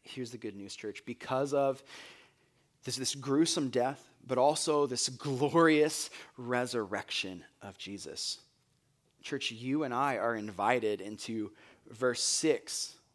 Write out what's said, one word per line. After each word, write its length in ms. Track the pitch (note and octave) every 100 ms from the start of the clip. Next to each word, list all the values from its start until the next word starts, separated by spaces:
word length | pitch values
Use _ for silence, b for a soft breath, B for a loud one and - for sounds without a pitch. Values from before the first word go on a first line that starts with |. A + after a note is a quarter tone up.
Here's 300 | - - A#2+
the 60 | A#2
good 180 | A2 G2
news, 180 | G2
church. 300 | - G#2+ G2+ -
Because 480 | A#2+ - C3 C#3
of 280 | C#3+ C#3 C3+ B B B B B B B B B _
this, 140 | - B2
this 180 | C3
gruesome 540 | C#3 C3 C#3 E3 - C3+
death, 340 | B2 B2 C#3+ - _ -
but 120 | B2+
also 480 | C3+ D3+ - D3 C#3+
this 220 | A#2+ -
glorious 1000 | B2+ D3 C3 C#3+ D#3+ E3 D#3 D3+ - - B B -
resurrection 1080 | A#2+ B2 B2 A#2+ G2+ G2+ - - F#2+ F2+ - _
of 160 | G2+ F#2
Jesus, 600 | - G2 - - - - _ _ _ _ _ _ _ _
church, 300 | - C#3 -
you 340 | A2+ B2 C#3+
and 80 | C#3+
I 240 | A#2+ C#3 A#2+
are 180 | A2+
invited 680 | A2+ G#2 F#2+ G#2 B2+ A2 G2+
into 480 | F#2+ G#2+ - A2+ G#2 B B B -
verse 320 | A2 B2+ A#2+
six 720 | - - D#3+ C#3 - - - - _